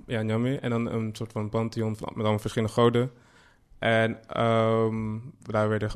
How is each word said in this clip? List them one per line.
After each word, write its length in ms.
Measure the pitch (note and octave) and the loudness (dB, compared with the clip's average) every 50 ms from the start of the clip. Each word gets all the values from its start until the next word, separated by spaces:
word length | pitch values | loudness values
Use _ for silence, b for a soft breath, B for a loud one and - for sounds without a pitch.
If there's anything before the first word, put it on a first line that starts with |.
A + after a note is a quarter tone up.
| - | -8
ja, 160 | - B2+ A2 | -6 -4 -4
Nyame. 360 | A2 A2 A2+ A2+ A#2+ B2+ C3+ - | -2 0 0 0 0 0 -2 -2
En 100 | - B2 | -2 -2
dan 160 | A#2 A#2 A#2 | -2 -2 -2
een 220 | A2+ - A2+ A2 A2 G#2+ | -2 -4 -4 -4 -4 -6
soort 160 | - A#2 - | -8 -10 -8
van 180 | - A2 G#2+ G#2+ | -6 -6 -6 -2
pantheon 460 | A2+ A2+ A2+ A2+ - A#2 A2 A2 A2 | -2 -2 -2 -2 -2 -4 -4 -4 -4
van, 100 | - - - - | -6 -8 -10 -6
met 60 | - | -2
allemaal 200 | G#2+ G#2+ G#2+ G#2 | 0 2 0 0
verschillende 340 | - A2 - A#2+ A2 G#2 - | 0 -2 -2 -2 -2 0 4
goden. 380 | B2 A#2+ A#2+ A#2 A#2+ B2 C3+ - b b b b b b b b b b b - - | 4 4 6 6 4 0 0 -4 b b b b b b b b b b b -10 -2
En, 480 | - A2+ A2+ A2+ A2+ A#2 - - - | 0 2 4 4 2 2 0 -6 -10
ehm, 920 | - - - A#2 A2+ A2+ A2+ A2 A2+ A2+ A2+ A2+ A2 A2 A2 A2 G#2+ G#2+ A2 A#2+ C3+ - _ | -6 -2 0 2 4 4 4 4 4 4 2 2 2 0 -2 -4 -4 -6 -8 -10 -12 -18 _
daar 280 | - - G#2+ G#2+ G#2+ G#2+ | -12 -2 0 0 2 2
werden 200 | G#2+ G#2+ G#2+ G#2+ - | 2 0 -2 -4 -4